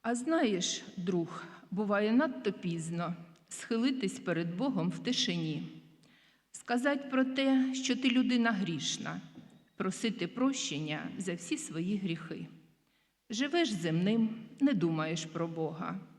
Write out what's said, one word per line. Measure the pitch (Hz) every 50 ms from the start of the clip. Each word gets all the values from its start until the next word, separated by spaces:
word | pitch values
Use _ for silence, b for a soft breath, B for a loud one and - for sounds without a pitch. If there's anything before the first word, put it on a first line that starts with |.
А | - 226 247
знаєш, | 240 247 311 330 339 302 220 196 175 180 - - - - - -
друг, | 190 175 196 180 175 165 165 - - B B B B B -
буває | - 185 214 196 208 196 214 214
надто | 226 254 311 302 247 - - 208
пізно | 190 - - 180 170 165 156 165 170 170 175 170 175 - - - - - _ _
схилитись | - - - - 240 226 233 277 285 - 208 190 - -
перед | - 190 165 165 170 170 175
Богом | 180 262 277 214 185 165 180
в | - -
тишині, | - 240 247 - - - 175 170 160 156 151 160 175 - - - - - - b b b b b b b b b b b
сказать | - - - - 240 247 247 285 285 277 285 -
про | 262 262 262
те, | 262 - 269 269 269 269 262 262 262 -
що | - - - 254
ти | - - 262
людина | 233 254 254 254 247 240 233 233
грішна, | 226 190 196 170 165 139 - - - - - 147 160 190 - - - - - - - - _ _ _
просити | - - 190 185 - - 226 196 - 170
прощення | 175 - - 254 269 269 - - - 156 143 156 151 151 151 160 175 -
за | - 185 185 175
всі | 170 - - 311
свої | - - - 151 160 170 185 214
гріхи. | 196 190 180 165 160 - - - - 170 - - - - _ _ _ _ _ _ _ _ _ _ _ _ _
Живеш | 220 214 277 285 302 349 339 247
земним, | 208 170 165 165 160 170 180 202 226 233 226 220 - - - - - -
не | 277 294 269
думаєш | 185 170 165 160 156 156 160 170 165 -
про | 160 - 165 165
Бога | 170 165 165 160 151 160 156 175 165 185 196 190 - -